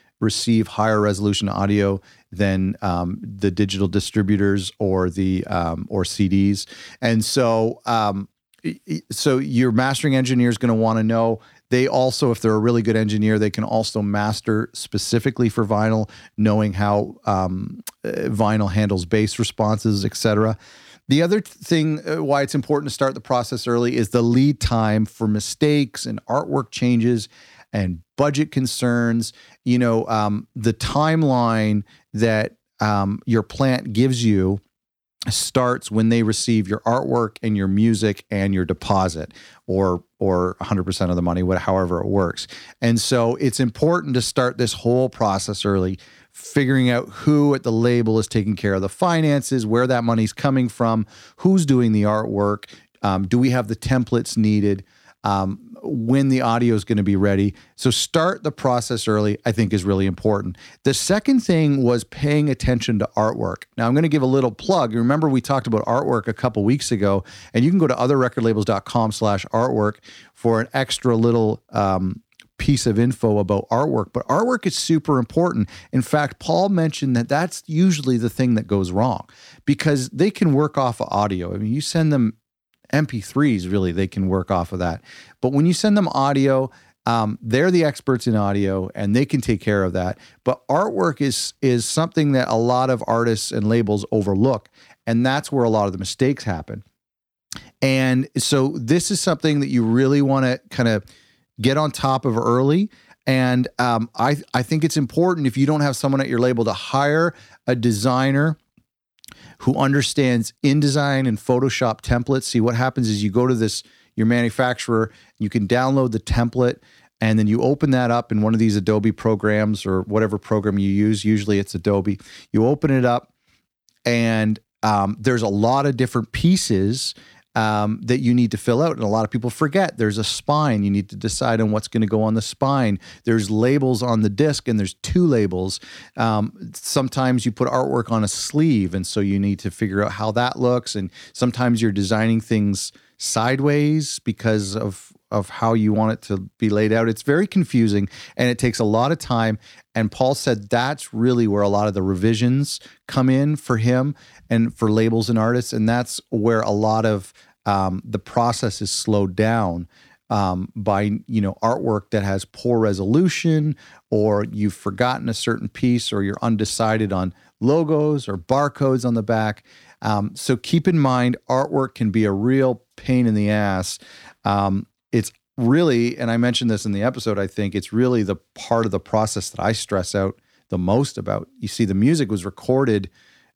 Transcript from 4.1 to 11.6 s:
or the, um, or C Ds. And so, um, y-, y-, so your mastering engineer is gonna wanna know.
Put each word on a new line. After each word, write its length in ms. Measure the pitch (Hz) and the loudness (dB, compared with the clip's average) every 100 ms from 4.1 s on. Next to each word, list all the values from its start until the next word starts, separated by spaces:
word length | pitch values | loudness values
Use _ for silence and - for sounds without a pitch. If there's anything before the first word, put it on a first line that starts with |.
| 107 98 101 101 101 90 - | -2 0 2 2 0 -4 -4
or 320 | 101 95 92 | -2 0 -2
the, 340 | 92 95 95 - | -2 -2 -2 -2
um, 400 | 87 85 82 - | -4 -4 -6 -6
or 140 | 101 | -4
C 240 | 87 - 95 | -4 -2 0
Ds. 380 | 98 98 98 - - - - | 2 2 0 -6 -16 -20 -6
And 220 | 117 113 | 0 0
so, 560 | 107 139 117 113 113 - | 0 0 2 2 0 -4
um, 440 | 113 113 104 98 98 _ _ _ | -4 -2 0 -4 -10 _ _ _
y-, 160 | 82 - - | -10 -10 -8
y-, 160 | 78 - | -10 -8
so 280 | - 151 131 | -2 0 0
your 340 | 143 123 123 | 0 0 2
mastering 420 | 113 131 135 151 | 2 0 0 0
engineer 360 | 131 127 123 120 | 0 2 2 2
is 60 | 110 | 2
gonna 180 | 120 | 0
wanna 280 | 110 110 113 | 2 0 0
know. 380 | 110 113 113 110 - _ | 0 0 0 -2 -8 _